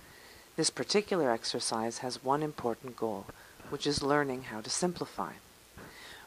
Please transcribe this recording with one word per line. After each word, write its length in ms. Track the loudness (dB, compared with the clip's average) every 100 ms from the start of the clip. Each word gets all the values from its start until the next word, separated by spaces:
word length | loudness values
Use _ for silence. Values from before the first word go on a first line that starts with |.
| -20 -20 -20 -20 -8
This 160 | 0 0
particular 580 | 0 2 2 4 4 4
exercise 720 | 4 0 -2 0 0 0 -2
has 240 | -6 -2
one 180 | 2 2
important 560 | 2 -2 -2 -2 -6 -2
goal, 300 | -2 -2 -6 -14 -18 -18 -8
which 160 | -2
is 200 | 0 2
learning 400 | 4 4 4 -2
how 160 | -4 -6
to 100 | -4
simplify. 640 | 0 0 0 -4 -4 -6 -6 -16 -20 -20 -18 -18 -16 -16 -16